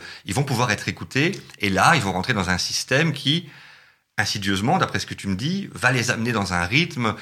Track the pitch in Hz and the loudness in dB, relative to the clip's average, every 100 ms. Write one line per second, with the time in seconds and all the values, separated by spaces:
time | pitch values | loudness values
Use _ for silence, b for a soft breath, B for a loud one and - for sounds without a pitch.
0 | B B - 117 143 113 120 101 - - | B B -4 -2 0 2 2 2 -2 -6
1 | 92 131 160 196 - - 101 92 127 165 | -4 0 0 -2 -10 -4 0 4 6 6
2 | 98 90 87 107 90 90 - - - 131 | 2 0 0 0 2 0 0 -4 0 2
3 | 165 131 135 165 180 B B B B B | 2 0 0 -2 -2 B B B B B
4 | B - 107 107 98 95 113 180 135 101 | B -4 -4 -2 -2 0 2 0 0 -4
5 | - - 98 92 143 196 - - 123 127 | -6 -8 -4 -4 -2 -4 -6 -2 0 2
6 | 113 110 117 110 95 90 87 135 170 127 | 0 0 0 0 0 0 2 2 0 0
7 | 113 - | -2 -2